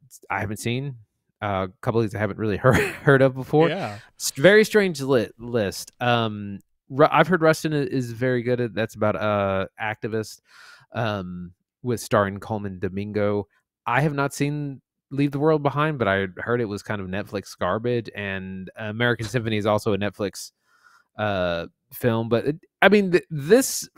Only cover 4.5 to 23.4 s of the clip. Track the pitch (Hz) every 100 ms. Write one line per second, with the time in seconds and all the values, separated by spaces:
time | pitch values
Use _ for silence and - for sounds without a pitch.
4.5 | 208 214 214 190 147 135 135 95 - 120
5.5 | 120 98 85 - - 123 120 113 104 101
6.5 | 98 - _ - 131 151 139 160 180 160
7.5 | 156 160 151 139 135 120 113 127 127 117
8.5 | 123 123 101 110 110 107 95 107 104 98
9.5 | 95 95 - 110 110 113 110 107 - _
10.5 | - - - _ - 117 104 90 90 87
11.5 | - _ _ 127 113 - 113 98 98 -
12.5 | 110 101 92 92 92 104 104 104 104 98
13.5 | _ _ _ - 120 151 143 139 - 143
14.5 | 147 143 135 _ _ _ 139 143 139 156
15.5 | 156 143 135 151 147 107 98 98 90 -
16.5 | 120 113 101 - 107 92 95 104 104 -
17.5 | - 123 107 120 120 110 - 101 95 92
18.5 | 95 92 - 110 107 120 117 110 127 113
19.5 | 107 104 107 - 101 101 - 101 - -
20.5 | _ _ _ _ _ _ - 107 98 90
21.5 | 85 85 _ _ - 123 113 117 113 120
22.5 | 160 - _ 196 208 190 170 - 156